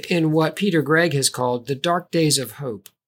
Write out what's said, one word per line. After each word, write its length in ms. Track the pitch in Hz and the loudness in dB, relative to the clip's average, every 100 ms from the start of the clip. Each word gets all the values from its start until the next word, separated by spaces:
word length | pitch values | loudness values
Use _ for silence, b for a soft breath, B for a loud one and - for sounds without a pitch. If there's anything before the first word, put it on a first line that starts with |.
| - | -2
in 220 | 175 160 | 0 2
what 240 | 156 156 | 2 0
Peter 280 | - 202 165 | 0 0 0
Gregg 320 | 139 156 175 | 2 2 2
has 160 | 143 131 | 2 -2
called 360 | - 123 123 120 | 0 -2 -2 -4
the 80 | |
dark 380 | 135 175 175 175 | -4 -2 -2 -2
days 260 | 165 156 139 | 0 2 0
of 140 | 120 | -4
hope. 360 | 110 143 101 - _ | -10 -10 -10 -14 _